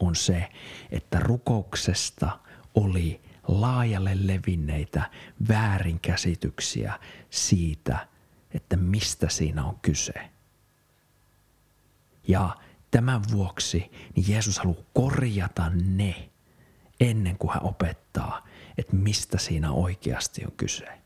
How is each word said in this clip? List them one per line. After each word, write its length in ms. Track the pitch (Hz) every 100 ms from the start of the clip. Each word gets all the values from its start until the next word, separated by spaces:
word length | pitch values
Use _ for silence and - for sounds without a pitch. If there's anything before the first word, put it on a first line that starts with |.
on 160 | 90 82
se, 320 | - 87 92 - - - -
että 280 | - - 85
rukouksesta 1200 | 101 123 - 110 - - - 101 - - - - - - -
oli 460 | 110 98 90 82 - - - -
laajalle 760 | 98 123 127 117 98 98 95 95
levinneitä 840 | 95 - 85 76 76 - 76 - - - - 110
väärinkäsityksiä 1500 | 110 107 98 90 85 - 87 92 82 - - - 57 50 - - - -
siitä, 800 | - - 92 82 78 - - - _ _ _ _
että 220 | - - 90
mistä 520 | 90 104 - - 78
siinä 360 | - 78 76
on 140 | 78 -
kyse. 480 | - 71 - - - _ _ _ _ _ _ _ _ _ _ _ _ _ _ _ _ _ _ _ -
Ja 280 | 92 90 - - - -
tämän 320 | 120 127 120 104
vuoksi 580 | 104 92 - - 85 - - - -
niin 120 | 92
Jeesus 300 | 110 110 95
haluaa 260 | 90 82 -
korjata 760 | 120 135 135 123 101 92 - 82
ne 640 | 87 92 95 101 82 76 _ _ _ - _ - - 120
ennen 280 | 110 92 95
kuin 140 | 76
hän 100 | -
opettaa, 840 | 101 - 85 - _ - - - - - - -
että 180 | - 95
mistä 420 | 104 101 - 95
siinä 340 | - 80 76
oikeasti 720 | 65 90 92 - - - -
on 80 | - -
kyse. 320 | - - - -